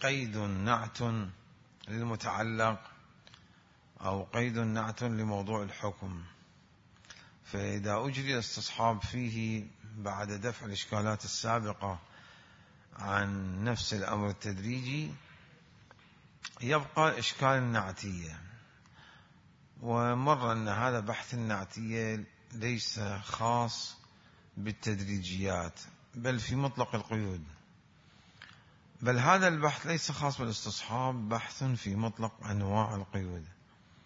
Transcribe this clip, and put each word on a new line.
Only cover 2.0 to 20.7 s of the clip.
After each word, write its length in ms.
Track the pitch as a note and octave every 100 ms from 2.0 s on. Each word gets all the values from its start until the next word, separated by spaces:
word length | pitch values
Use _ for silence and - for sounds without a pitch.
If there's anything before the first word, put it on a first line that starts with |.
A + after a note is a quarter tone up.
| A#2 A2 A#2 G2 A2+ A2 A2+ G#2+ - - - - - - - - - - - -
أو 220 | F#2+ G2
قيد 360 | F#2 A#2 B2 A#2
نعت 440 | A2+ A2 A2 A2
لموضوع 600 | B2 A2 A2 G2+ G2 A2
الحكم، 600 | G2+ - G#2 F#2 F#2+ F2+ F2 - - - - - - - - - - -
فإذا 520 | - G2+ G2+ G2+ G2+ G#2
أجري 380 | C3 C3 C3+
الاستصحاب 680 | C3 G#2+ - - - A#2 A2+
فيه 640 | - A#2+ A#2+ A2+ A2+ A2 G2+ - G#2+ G#2+
بعد 360 | G2+ G2 G#2
دفع 340 | G#2 A#2 A2+ A2
الإشكالات 580 | G2+ - G#2+ G#2+ G#2+
السابقة 720 | G2 - A2+ A#2 G#2+ G2+ G2 F2+ - - - - - - - - - -
عن 600 | G2+ G2+ G2+ G2+ F#2+ F#2
نفس 300 | A2 A#2 -
الأمر 340 | G#2+ F#2+ G#2 G#2
التدريجي، 840 | F#2+ A2 F#2+ G2+ B2+ B2+ C#3+ D3+ C#3+ - - - - - - - - - - - - - -
يبقى 580 | A#2+ D3+ C#3 - D#3 B2+
إشكال 300 | A#2 - C3+
النعتية. 920 | C3+ B2 A2+ F#2+ F#2 G2+ F2+ E2 D#2+ F2 A2+ - - - - - - - - - - - -
ومر 680 | A2+ A#2 A#2+ B2 C3+ D3 A#2+
أن 160 | A2+
هذا 320 | A2